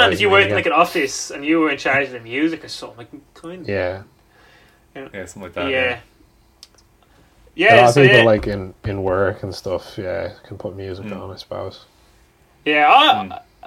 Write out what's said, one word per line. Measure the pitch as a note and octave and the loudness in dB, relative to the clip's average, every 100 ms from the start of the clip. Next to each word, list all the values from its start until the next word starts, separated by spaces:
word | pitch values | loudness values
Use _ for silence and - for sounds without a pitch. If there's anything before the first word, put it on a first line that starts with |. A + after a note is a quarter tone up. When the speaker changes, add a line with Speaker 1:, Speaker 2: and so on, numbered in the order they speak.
Speaker 1:
sorry, | A#3 | 4
Speaker 2:
if | F3 | 2
you | G3+ | 2
Speaker 1:
maybe | |
Speaker 2:
worked | G3 G3 | 4 2
in, | |
Speaker 1:
again. | G3+ | 0
Speaker 2:
like, | E3+ | 0
an | |
office | D3+ E3+ F3+ C#3 - - | 2 2 0 -4 -6 -12
and | C3 | -8
you | C#3+ E3 | -2 0
were | D#3 | 0
in | C3+ | -2
charge | D3+ C#3 C3+ | -2 -2 -2
of | |
the | B2 | -8
music | A2+ B2+ D#3+ D#3+ | -10 -4 -4 -4
or | A#2 | -12
something, | - A#2+ A2+ | -16 -16 -18
like, | A2 C#3+ _ | -20 -20 _
kind | - E3 F#3 | -20 -18 -14
of. | D3 | -8
Speaker 1:
Yeah. | G2 F2+ F#2+ G2 _ _ _ _ _ _ _ _ C#3+ | -6 -4 -8 -14 _ _ _ _ _ _ _ _ -18
Speaker 2:
Yeah. | C3+ | -16
Speaker 3:
Yeah, | G#2 F2+ | -14 -16
something | G#2 | -16
like | F#2 | -14
that, | - C3+ | -8 -4
Speaker 2:
Yeah. | C3 B2+ | -2 -4
Speaker 3:
yeah. | A#2+ - _ _ _ _ _ - _ _ _ _ _ _ _ _ | -6 -12 _ _ _ _ _ -20 _ _ _ _ _ _ _ _
Speaker 2:
Yeah, | - G3 | 0 6
Speaker 1:
A | C3 | 8
lot | A#2+ | 8
of | |
Speaker 2:
so, | B2+ | 8
Speaker 1:
people, | C3 B2 | 8 8
Speaker 2:
yeah. | |
Speaker 1:
like, | A2+ G#2+ G2+ | 6 4 0
in, | G2+ F#2+ - | -6 -8 -10
in | G2+ G2 | -8 -4
work | F#2+ F#2 G2 F2+ | -2 0 0 -2
and | G2 | -8
stuff, | F2+ - F2+ - - | -10 -8 -8 -8 -10
yeah, | F#2 F2+ F2 - - | -8 -6 -8 -12 -18
can | G2+ | -14
put | G2+ | -12
music | F#2 F#2+ F#2 G#2 | -10 -10 -10 -10
Speaker 3:
Mm. | F#2+ | -12
Speaker 1:
on, | F#2+ | -12
I | F#2 | -16
suppose. | - F#2+ F#2+ - _ _ _ _ _ _ _ _ | -14 -12 -12 -14 _ _ _ _ _ _ _ _
Speaker 2:
Yeah, | D3 D3+ D3 | -2 2 6
I, | B3+ D4+ - - | 6 4 2 -4
Speaker 3:
Mm. | - - _ | -14 -18 _